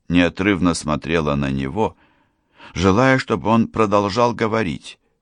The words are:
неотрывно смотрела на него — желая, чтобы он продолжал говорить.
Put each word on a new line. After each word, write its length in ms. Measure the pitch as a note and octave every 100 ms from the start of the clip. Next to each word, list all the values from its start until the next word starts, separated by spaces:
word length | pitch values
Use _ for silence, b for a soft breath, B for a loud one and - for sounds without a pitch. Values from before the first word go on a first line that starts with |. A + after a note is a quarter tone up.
| -
неотрывно 640 | F2 F2 - G2+ F2+ F2
смотрела 600 | D#2 D2+ D2 D2 E2 D2
на 160 | C#2+ C#2
него — 460 | C2+ C2+ G2 G2+ - _ _ _ _ B B B
желая, 460 | D#2+ F#2+ G2+ C3 C3
чтобы 320 | - G2+ G2
он 180 | A2+ -
продолжал 640 | A2 G#2+ G2+ G2+ A#2 A#2+
говорить. 680 | - A2 A2+ F#2 C2 - - _ _